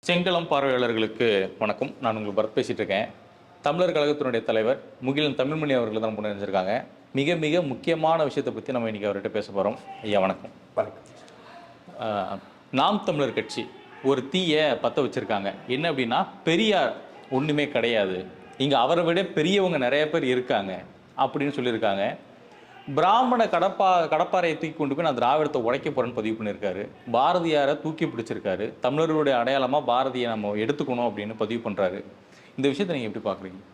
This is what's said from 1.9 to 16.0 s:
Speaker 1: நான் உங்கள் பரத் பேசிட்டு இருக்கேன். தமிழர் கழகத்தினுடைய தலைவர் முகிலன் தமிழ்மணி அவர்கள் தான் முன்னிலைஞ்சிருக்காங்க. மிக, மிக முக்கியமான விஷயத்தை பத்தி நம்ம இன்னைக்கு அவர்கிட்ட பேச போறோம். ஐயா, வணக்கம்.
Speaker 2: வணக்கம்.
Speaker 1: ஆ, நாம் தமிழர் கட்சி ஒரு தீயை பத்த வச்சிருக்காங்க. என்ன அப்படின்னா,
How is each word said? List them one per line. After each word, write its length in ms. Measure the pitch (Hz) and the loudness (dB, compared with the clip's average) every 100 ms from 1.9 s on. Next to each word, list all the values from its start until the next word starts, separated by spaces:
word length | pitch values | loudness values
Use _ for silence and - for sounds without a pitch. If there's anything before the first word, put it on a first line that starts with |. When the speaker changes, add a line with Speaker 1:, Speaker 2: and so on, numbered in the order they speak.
| - | -4
Speaker 1:
நான் 120 | 120 110 | -2 -2
உங்கள் 160 | 104 101 | -2 -2
பரத் 180 | 107 - | -2 -2
பேசிட்டு 240 | - 123 | -2 -2
இருக்கேன். 260 | 123 98 110 - - - - - 147 | 0 0 -2 -8 -20 -20 -20 -6 -2
தமிழர் 260 | 160 180 | 2 2
கழகத்தினுடைய 480 | 160 147 147 131 117 | 2 0 0 0 -2
தலைவர் 360 | - 110 110 139 - - 127 | 0 2 2 0 -4 -8 -4
முகிலன் 300 | 139 151 147 | 0 0 0
தமிழ்மணி 360 | 135 156 151 131 | -2 -2 0 0
அவர்கள் 280 | 117 107 | 0 0
தான் 100 | 110 104 | -2 -2
முன்னிலைஞ்சிருக்காங்க. 560 | 104 101 101 95 92 117 - - - 135 | -4 -4 -2 0 0 -2 -4 -18 -8 -2
மிக, 180 | 139 175 | 0 0
மிக 180 | 156 165 | 2 0
முக்கியமான 560 | 160 123 - 165 156 165 147 | 0 -4 -2 0 2 2 0
விஷயத்தை 240 | 135 127 | 0 -4
பத்தி 200 | 110 110 | -6 -4
நம்ம 160 | 127 113 | -2 -2
இன்னைக்கு 180 | 107 101 | -2 -2
அவர்கிட்ட 220 | 98 101 104 | -2 -2 -4
பேச 160 | 101 | -4
போறோம். 260 | 98 95 117 - - | 0 0 -2 -10 -12
ஐயா, 180 | 110 101 | -2 2
வணக்கம். 280 | 95 92 - - - | 2 0 -8 -20 -8
Speaker 2:
வணக்கம். 320 | - 107 - - - - - - - - - - - | -4 -4 -4 -20 -20 -20 -20 -20 -20 -20 -20 -20 -10
Speaker 1:
ஆ, 360 | 113 104 95 101 - - - 127 | -4 -4 -4 -8 -14 -20 -6 0
நாம் 200 | 156 208 202 | 2 2 -2
தமிழர் 300 | 156 135 113 | -2 0 -2
கட்சி 260 | 110 - 113 - - - 131 | -4 -6 -8 -12 -20 -6 0
ஒரு 120 | 139 127 | 0 0
தீயை 320 | 185 180 151 156 113 | -2 2 2 2 2
பத்த 220 | 120 117 127 | 0 0 -2
வச்சிருக்காங்க. 460 | - 104 104 98 95 - 127 | -2 -2 -2 -2 -6 -6 -2
என்ன 160 | 165 | -2
அப்படின்னா, 280 | 143 | -2